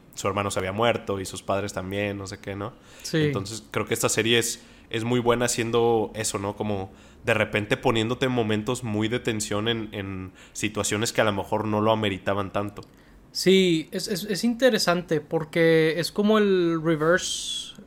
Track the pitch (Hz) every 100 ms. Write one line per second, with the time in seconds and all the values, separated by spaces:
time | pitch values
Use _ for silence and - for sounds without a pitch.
0 | - - 104 98 101 98 92 101 117 110
1 | - 98 95 90 - 98 101 95 92 101
2 | 104 101 95 101 - 98 104 - - -
3 | - 160 151 131 95 110 - 110 104 113
4 | 127 - 110 117 113 - - - - 117
5 | 113 123 117 117 120 - 113 117 117 117
6 | 104 - 110 104 101 104 107 101 98 -
7 | - - - 110 107 107 104 127 139 113
8 | 110 123 131 123 107 107 107 123 120 104
9 | 110 123 123 110 104 104 110 117 107 110
10 | 98 95 92 - - - 110 104 98 107
11 | 117 - 110 98 90 107 110 107 107 110
12 | 107 92 101 98 98 101 104 95 87 -
13 | - - - - 180 190 185 165 156 190
14 | - 190 208 175 233 233 254 220 - 175
15 | 170 156 151 165 156 175 165 160 160 156
16 | 156 - 208 214 208 185 170 165 156 160
17 | 156 180 - - - - - -